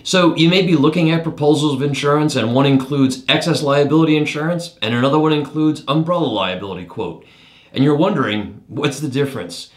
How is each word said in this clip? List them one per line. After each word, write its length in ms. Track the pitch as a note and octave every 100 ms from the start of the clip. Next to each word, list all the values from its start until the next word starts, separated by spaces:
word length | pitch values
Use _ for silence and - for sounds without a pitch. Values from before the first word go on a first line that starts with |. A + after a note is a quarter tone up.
So 340 | - F#3 F3 D3+
you 120 | E3
may 160 | F#3
be 120 | F#3 D#3
looking 340 | D3 F3 D#3+
at 140 | E3
proposals 500 | E3 - D3 D3 D3+
of 80 | C3
insurance 540 | C#3+ C3+ C#3+ D3 D3 C3+
and 180 | A2+
one 100 | B2+
includes 600 | C#3 C3+ - C#3+ C3 B2+ -
excess 320 | D3+ E3+ D#3
liability 560 | D3 C#3+ C#3 D#3 D#3 D3+
insurance 600 | C#3+ D3 D#3 F3 - -
and 140 | A2
another 240 | A#2+ C3+ D3+
one 140 | D#3
includes 500 | D3+ C#3 D#3 D#3 D3+ -
umbrella 400 | D#3 D#3+ F3 C#3+
liability 560 | G#2 F#2 F2+ G2 F2+
quote. 420 | F2 - F2+ - - _ - _ _
And 100 | -
you're 140 | C#3+ D3
wondering, 680 | F#3+ E3+ A2 G#2 F#2 F#2+ -
what's 320 | A2+ D3 -
the 80 | D3
difference? 600 | B2+ C3+ A2+ F2 - -